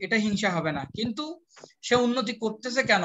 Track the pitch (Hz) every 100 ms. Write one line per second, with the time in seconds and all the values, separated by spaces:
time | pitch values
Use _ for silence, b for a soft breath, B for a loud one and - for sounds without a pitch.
0 | 185 220 214 202 208 170 156 143 135 -
1 | 240 202 311 339 _ B B B - 247
2 | 240 254 220 233 220 214 247 247 247 202